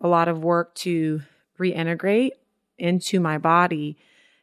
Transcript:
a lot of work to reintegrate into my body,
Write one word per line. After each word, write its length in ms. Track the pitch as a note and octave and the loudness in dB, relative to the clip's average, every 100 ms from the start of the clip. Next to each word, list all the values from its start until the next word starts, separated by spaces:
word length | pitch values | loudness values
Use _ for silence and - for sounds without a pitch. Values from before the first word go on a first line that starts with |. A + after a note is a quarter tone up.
a 80 | F3 | 2
lot 180 | E3+ E3+ | 2 2
of 160 | E3 | 0
work 320 | D#3+ E3+ E3+ - | 0 0 -2 -6
to 460 | F3+ E3 D#3 D3+ C#3+ _ _ - | -4 -2 -2 -4 -8 _ _ -4
reintegrate 760 | F3+ E3+ E3 E3+ F#3+ G#3+ B3+ - _ _ _ _ | -4 -2 -4 -2 0 2 0 -4 _ _ _ _
into 440 | F3 F3+ - F#3+ | 0 0 0 0
my 160 | E3 D3+ | 0 0
body, 580 | E3 E3+ F3+ D#3+ D3 D#3 _ _ _ _ | 2 2 2 -2 -6 -10 _ _ _ _